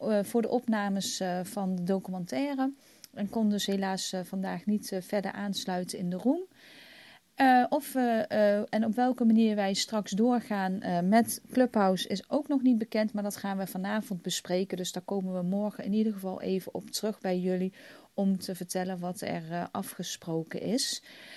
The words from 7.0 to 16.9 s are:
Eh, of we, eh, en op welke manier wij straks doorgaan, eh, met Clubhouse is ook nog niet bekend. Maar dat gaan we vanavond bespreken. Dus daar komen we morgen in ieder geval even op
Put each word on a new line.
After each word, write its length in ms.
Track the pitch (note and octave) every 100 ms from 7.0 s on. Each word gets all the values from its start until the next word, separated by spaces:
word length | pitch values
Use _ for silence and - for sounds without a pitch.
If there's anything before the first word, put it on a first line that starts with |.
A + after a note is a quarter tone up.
| - - _
Eh, 300 | - C4+ B3+ B3
of 240 | D4 C#4+
we, 320 | C4 B3 A3+ -
eh, 300 | G#3+ G#3 G#3 -
en 100 | A3
op 100 | A3+
welke 300 | G#3+ B3 B3+
manier 320 | A#3 A3 A3+ G#3
wij 180 | G3
straks 360 | G3 - G#3+ G3+
doorgaan, 680 | G3 A#3+ A#3+ A3+ G3+ F#3+ F#3+
eh, 200 | - F3
met 400 | F3+ A3 A3+ - -
Clubhouse 580 | B3+ B3 A3 F#3+ F#3 -
is 220 | G3 -
ook 180 | C4 D4
nog 140 | C#4
niet 160 | B3+ A3+
bekend. 340 | A3 A3 G#3+
Maar 100 | G#3
dat 140 | G3+ G3
gaan 200 | G3+ F#3+
we 80 | F#3+
vanavond 560 | F#3 G3 G#3+ G#3 F3+
bespreken. 540 | F#3 - - F3+ F#3+ F3+
Dus 160 | F3+
daar 100 | F#3
komen 320 | - G3+ F#3
we 80 | F#3
morgen 420 | F3+ G3 G#3 -
in 80 | -
ieder 200 | G#3 A3
geval 280 | G3+ F#3+ -
even 340 | F#3+ F#3+ -
op 160 | - -